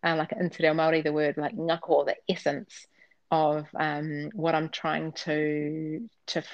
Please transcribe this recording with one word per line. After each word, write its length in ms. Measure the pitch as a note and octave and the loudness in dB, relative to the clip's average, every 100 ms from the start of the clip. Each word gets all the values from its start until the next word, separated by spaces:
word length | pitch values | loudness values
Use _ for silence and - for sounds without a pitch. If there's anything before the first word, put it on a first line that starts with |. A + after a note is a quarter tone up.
uh, 120 | E3+ D#3+ | 0 0
like, 160 | D#3 | 0
in 180 | - F3 | -2 -2
Te 140 | - | 2
Reo 100 | D#3+ | 2
Māori, 300 | D#3+ D#3+ D#3+ | 4 4 4
the 100 | D3+ | 2
word, 240 | D3+ D3 D3 | 2 2 0
like, 180 | D3 - | -4 -2
ngako, 500 | E3 E3 - D3 C#3 | -2 -2 2 2 4
the 100 | - - | -2 -2
essence 580 | F3+ D3 C#3+ - - - _ _ _ - | -2 -2 -4 -6 -18 -20 _ _ _ -2
of, 340 | D#3+ D3+ D3+ D3+ - | 2 4 2 -2 -2
um, 540 | D#3 D3 D#3 D3 D3 | -2 -2 -4 -4 -6
what 220 | G#3+ E3 D#3 | -2 0 2
I'm 140 | D#3 | 0
trying 440 | - D#3+ D#3 D#3+ | -4 -2 -2 -2
to, 920 | - E3+ D3+ D3+ D3+ D3 D#3 D#3 D#3 A#3 _ - | -6 -2 0 0 0 -2 -4 -6 -6 -8 _ -6
to 140 | D#3+ - | -6 -6